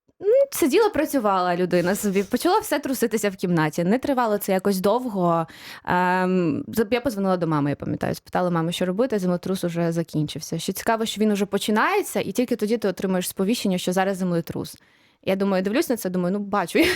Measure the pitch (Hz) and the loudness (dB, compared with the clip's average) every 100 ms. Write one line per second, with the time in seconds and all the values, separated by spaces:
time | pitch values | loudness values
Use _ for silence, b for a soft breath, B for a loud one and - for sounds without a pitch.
0 | _ - 392 508 554 - 320 330 427 285 | _ -4 2 4 4 2 2 4 4 2
1 | 302 277 208 190 180 175 180 180 175 202 | 0 0 2 2 2 0 2 2 2 0
2 | 208 190 196 247 330 415 427 294 294 262 | 0 0 0 0 2 2 2 -2 -2 -2
3 | 226 220 208 190 185 170 156 - 170 240 | 0 0 -2 -2 0 2 0 0 0 0
4 | 277 254 233 208 - 190 202 190 190 233 | 0 0 2 0 0 0 2 0 2 0
5 | 254 196 175 165 160 B B B - 180 | 0 0 2 2 0 B B B -2 2
6 | 180 185 185 185 170 - - 110 220 240 | 2 2 2 2 2 -2 -4 -2 0 0
7 | 254 202 196 185 165 156 143 139 - - | -2 -2 0 0 2 0 0 -2 -4 -4
8 | - - - 180 180 170 160 175 185 185 | -4 -6 -4 -2 0 0 -2 -2 -2 0
9 | 254 214 180 175 - 190 175 170 170 165 | 0 0 0 -2 -2 -2 -2 -2 -2 -2
10 | 165 156 147 - - 165 - 190 - 226 | -2 -2 -4 -6 -8 -6 -4 -4 0 0
11 | 226 - 214 202 202 202 - 214 294 403 | -2 0 0 2 0 -2 0 0 2 0
12 | - 214 - 196 247 240 208 233 208 180 | -2 -4 -4 -2 0 0 0 0 0 -2
13 | 190 185 180 - 190 240 202 180 - 185 | 0 0 -2 -2 0 0 0 0 0 0
14 | 190 190 185 170 165 - 175 - b b | 0 0 0 -2 -2 -6 -8 -12 b b
15 | b b - 190 196 185 190 240 339 233 | b b -2 0 2 0 0 0 0 -2
16 | 185 180 175 202 202 202 170 214 339 | -2 -2 0 -2 -2 -2 0 2 2